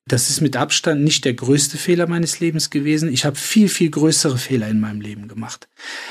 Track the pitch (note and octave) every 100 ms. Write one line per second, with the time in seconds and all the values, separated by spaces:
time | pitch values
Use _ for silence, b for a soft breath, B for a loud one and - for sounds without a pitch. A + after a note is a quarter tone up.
0 | - B2+ - - D3 B2 C#3 - - D3+
1 | D3+ - C#3 B2 B2 C#3+ C#3+ D3+ - F3
2 | E3+ E3+ E3 - E3+ D#3+ - D3+ C#3+ D3+
3 | D#3+ C3 C#3+ C#3 - A3 G#3 - E3 D3
4 | D#3 D#3 D#3 B2 - B2+ G#2+ A2 G#2+ G#2
5 | G#2 G#2 G#2 G#2 A2+ - - B B B
6 | B